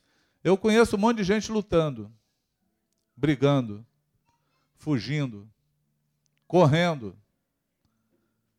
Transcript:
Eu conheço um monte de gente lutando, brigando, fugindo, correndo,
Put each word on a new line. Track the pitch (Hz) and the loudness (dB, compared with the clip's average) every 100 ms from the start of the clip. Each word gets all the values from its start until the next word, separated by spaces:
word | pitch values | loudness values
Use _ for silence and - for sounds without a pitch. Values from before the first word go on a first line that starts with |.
| _ _ _ _ | _ _ _ _
Eu | 160 190 | 0 0
conheço | 214 220 220 | 2 4 2
um | 202 | 2
monte | 220 226 | 0 0
de | |
gente | 185 214 202 | 0 -2 -2
lutando, | 220 - 165 156 117 104 113 _ _ _ _ _ _ _ _ _ - | -6 -2 0 0 -6 -14 -20 _ _ _ _ _ _ _ _ _ -4
brigando, | 147 127 139 143 117 104 117 _ _ _ _ _ _ _ _ | -2 0 2 0 -2 -12 -18 _ _ _ _ _ _ _ _
fugindo, | _ 151 131 104 151 135 104 107 _ _ _ _ _ _ _ _ _ _ | _ -4 -4 -4 -6 -6 -10 -20 _ _ _ _ _ _ _ _ _ _
correndo, | 175 156 160 175 147 104 - _ _ _ _ _ _ _ _ _ _ _ _ _ | 4 4 4 0 -4 -12 -16 _ _ _ _ _ _ _ _ _ _ _ _ _